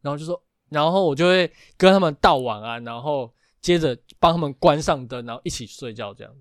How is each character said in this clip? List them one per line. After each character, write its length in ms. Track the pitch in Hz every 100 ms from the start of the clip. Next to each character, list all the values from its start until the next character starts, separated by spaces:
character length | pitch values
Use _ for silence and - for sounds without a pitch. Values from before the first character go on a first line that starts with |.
然 100 | 143
后 60 | 147
就 80 |
说， 180 | 156 175 _ _ -
然 200 | 147 156
后 140 | 196
我 100 | 175
就 120 | 135 175
会 260 | 185 165 _ - -
跟 160 | 185
他 80 | 196
们 160 | 175 147
道 160 | 190 143
晚 240 | 123 104
安， 200 | 110 117
然 200 | 117 117
后 280 | 143 143 117 _ _ _
接 180 | - 175
着 160 | 156 120 _ -
帮 140 | 165
他 60 | 170
们 120 | 151
关 260 | 135 170 151
上 260 | 151 147 123
灯， 200 | 127 120
然 100 | 120
后 60 |
一 60 | 175
起 160 | - 113
睡 260 | - 127
觉 220 | 110 104
这 100 | 101
样 80 | 107 131